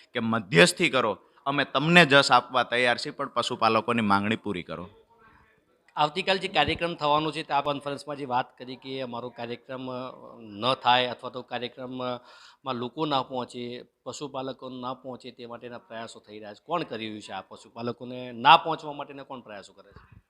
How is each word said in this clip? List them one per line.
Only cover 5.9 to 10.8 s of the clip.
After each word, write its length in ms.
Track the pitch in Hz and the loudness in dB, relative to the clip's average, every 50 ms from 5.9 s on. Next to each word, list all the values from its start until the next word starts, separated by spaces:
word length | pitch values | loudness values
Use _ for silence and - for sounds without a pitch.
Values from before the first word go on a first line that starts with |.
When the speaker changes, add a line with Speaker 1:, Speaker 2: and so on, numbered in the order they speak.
| - | -2
Speaker 2:
આવતીકાલ 420 | 160 151 151 151 190 185 196 190 190 | 0 0 0 0 0 0 0 0 0
જે 100 | 180 185 | 0 -2
કાર્યક્રમ 460 | 190 156 147 143 160 - 170 170 170 | 0 2 2 2 0 -2 -4 -4 -4
થવાનો 360 | - 147 147 147 151 156 156 | -2 0 2 2 2 2 0
છે, 120 | 139 156 147 | -4 -6 -4
તે 100 | - 147 | -2 -2
આ 80 | 143 | 0
કોન્ફરન્સમાં 560 | 139 147 143 135 - 143 143 127 - 147 147 | 0 0 -4 -4 -6 -8 -8 -8 -10 -10 -10
જે 80 | 135 143 | -10 -6
વાત 340 | 127 120 127 131 - _ - | -2 -2 -2 -2 -4 _ -18
કરી 180 | 127 123 131 | -16 -16 -14
કે 240 | 123 - 135 131 135 | -14 -12 -10 -8 -8
અમારો 300 | 131 123 117 117 120 123 | -8 -8 -8 -10 -10 -10
કાર્યક્રમ, 600 | - - 120 117 123 117 _ - 131 127 131 127 | -10 -10 -10 -10 -10 -10 _ -12 -12 -10 -10 -8
અ, 220 | 127 127 131 127 - - 120 123 120 120 | -8 -8 -10 -12 -14 -16 -18 -20 -20 -20
ન 340 | 113 107 101 101 110 127 135 | -18 -16 -8 -4 -2 0 0
થાય 340 | - | 2